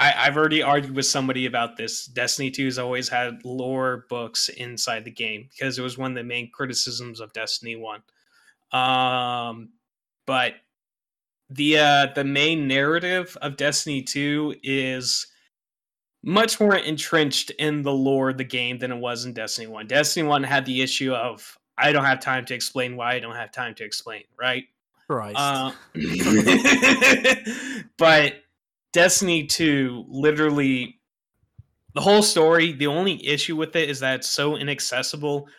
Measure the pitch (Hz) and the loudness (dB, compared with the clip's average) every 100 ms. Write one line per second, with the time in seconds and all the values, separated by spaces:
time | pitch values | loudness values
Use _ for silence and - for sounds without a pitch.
0 | 139 139 131 143 156 156 135 143 139 135 | 2 4 2 4 2 4 2 2 0 -2
1 | 131 143 131 127 127 120 117 - 113 - | -2 0 0 -2 -2 -2 -4 -4 -8 -8
2 | - 123 120 - 135 135 135 127 123 127 | -8 -6 -4 -2 -4 -4 -4 -2 -4 -4
3 | 127 123 123 117 123 131 127 131 131 123 | -4 -2 -4 -6 -10 -8 -4 -2 -2 -4
4 | - 120 113 117 - - 120 120 - 113 | -6 -8 -6 -4 -4 -6 -12 -8 -6 -6
5 | 113 110 113 107 120 - 135 127 127 123 | -8 -8 -8 -8 -12 -8 -6 -6 -6 -6
6 | 131 127 120 120 120 - 135 120 - 120 | -6 -6 -8 -8 -10 -8 -6 -4 -6 -6
7 | 123 113 110 113 110 - 113 113 110 104 | -12 -14 -14 -10 -8 -8 -8 -12 -12 -14
8 | _ _ _ _ _ _ _ 131 127 127 | _ _ _ _ _ _ _ -2 2 2
9 | 127 127 123 120 117 113 113 _ _ _ | 2 0 -2 -4 -6 -10 -16 _ _ _
10 | _ _ - 131 123 - _ _ _ _ | _ _ -4 -2 -2 -4 _ _ _ _
11 | _ _ _ _ - 135 147 151 147 143 | _ _ _ _ -12 -2 2 4 6 6
12 | 139 139 139 139 151 160 139 135 143 165 | 4 0 -2 2 2 2 0 2 2 0
13 | 180 185 180 - 143 139 143 139 - 139 | 0 -2 -4 -8 -8 -2 -2 -2 -2 -4
14 | 131 139 143 147 151 - 135 135 131 131 | -4 -4 -2 -2 -4 -6 -4 -2 -2 -4
15 | 123 - - _ _ _ _ _ _ _ | -4 -4 -6 _ _ _ _ _ _ _
16 | _ _ - 196 226 - 208 190 - 151 | _ _ -2 2 2 2 4 2 0 -6
17 | - 165 147 - - - 151 147 143 139 | 0 2 2 0 -4 -4 -2 -2 -2 0
18 | 135 135 131 131 127 127 123 123 127 120 | 2 2 0 -2 -6 -6 -4 -4 -6 -6
19 | 120 120 123 117 107 - 110 110 107 131 | -6 -6 -8 -10 -8 -8 -10 -14 -2 0
20 | 151 175 156 143 135 139 131 127 131 - | 2 0 0 0 2 -2 0 -2 -2 -2
21 | 131 123 120 110 - - _ - 139 147 | -2 -2 -4 -8 -18 -20 _ -2 2 4
22 | 135 131 139 127 123 127 - 135 123 123 | 2 0 0 -4 -4 -6 -6 -4 -4 -4
23 | 120 123 117 117 110 - 120 110 110 - | -4 -4 -6 -10 -10 -10 -10 -10 -12 -12
24 | - 107 - - 123 127 127 _ _ _ | -10 -14 -16 -6 -2 -2 -6 _ _ _
25 | - 135 104 107 143 135 131 - - 82 | -6 -6 -4 -2 -2 -2 -4 -8 -14 -8
26 | 78 87 - 107 - - 277 262 254 269 | -6 -2 2 4 6 4 6 6 6 6
27 | 262 262 262 254 214 254 262 254 - - | 6 4 4 0 -2 -8 -8 -10 -10 4
28 | 165 156 143 - _ _ _ _ _ 170 | 6 8 6 0 _ _ _ _ _ 4
29 | 180 - 190 165 143 - 160 143 131 123 | 6 4 2 0 0 0 2 2 2 -2
30 | - 131 147 151 156 147 135 131 120 - | -10 0 2 4 4 4 2 0 -2 -12
31 | _ _ _ _ _ - - _ _ 143 | _ _ _ _ _ -20 -20 _ _ 0
32 | 165 208 208 175 160 170 165 139 147 151 | 6 6 6 6 6 6 4 0 -2 0
33 | 196 160 - 147 - 156 156 170 147 135 | 0 -2 -2 -2 -2 -2 -2 0 -2 -2
34 | 131 131 - - 147 151 139 135 - - | -2 -2 -2 -2 -2 -2 -4 -6 -4 -4
35 | - 151 147 143 143 | -4 -4 -4 -4 -6